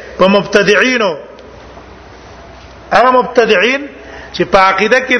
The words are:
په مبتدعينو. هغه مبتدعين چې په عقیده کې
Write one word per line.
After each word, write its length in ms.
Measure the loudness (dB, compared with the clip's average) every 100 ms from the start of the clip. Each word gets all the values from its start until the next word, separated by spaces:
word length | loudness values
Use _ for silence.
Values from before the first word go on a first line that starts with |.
| -14 0
په 100 | 2
مبتدعينو. 840 | 2 0 0 2 2 2 0 -4 -6 -12 -20 -20 -20 -20 -20 -20 -20 -20 -20 -20 -20 -20 -20 -20 -20 -4
هغه 180 | 0 2
مبتدعين 800 | 2 0 0 2 2 0 -2 -8 -18 -20 -20 -12
چې 80 | -6
په 140 | 0 2
عقیده 420 | 2 2 0 0
کې 160 | 0